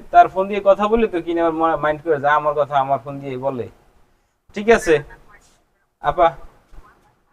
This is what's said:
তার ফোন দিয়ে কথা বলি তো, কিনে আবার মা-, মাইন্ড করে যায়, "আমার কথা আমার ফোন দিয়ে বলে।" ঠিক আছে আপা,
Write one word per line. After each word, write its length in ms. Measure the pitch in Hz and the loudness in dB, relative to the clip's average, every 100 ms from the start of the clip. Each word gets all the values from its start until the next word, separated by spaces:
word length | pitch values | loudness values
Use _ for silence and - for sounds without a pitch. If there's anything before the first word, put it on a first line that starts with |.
| - | 2
তার 180 | 175 165 | 4 4
ফোন 200 | 175 196 | 2 -4
দিয়ে 120 | 208 | 0
কথা 240 | 202 190 208 | 2 2 2
বলি 200 | 226 220 | 0 0
তো, 140 | 175 | -2
কিনে 180 | 160 170 | -4 -2
আবার 120 | 165 | -2
মা-, 240 | 160 165 147 | 0 0 0
মাইন্ড 260 | 151 151 | -2 -2
করে 160 | 165 143 | -2 0
যায়, 120 | 143 | 0
"আমার 220 | 151 151 | 0 0
কথা 240 | 147 139 143 | -2 0 0
আমার 200 | 135 135 | 0 -2
ফোন 160 | 139 139 | -4 -12
দিয়ে 180 | 139 127 | -10 -8
বলে।" 300 | 135 127 101 - _ _ _ _ _ _ _ | -6 -6 -10 -16 _ _ _ _ _ _ _
ঠিক 160 | 202 214 | -2 2
আছে 320 | 220 170 147 143 - - - _ _ _ _ _ _ | 2 4 0 -2 -18 -20 -20 _ _ _ _ _ _
আপা, 320 | 147 156 165 - - - _ - - _ _ _ _ | -4 0 0 0 -12 -20 _ -20 -20 _ _ _ _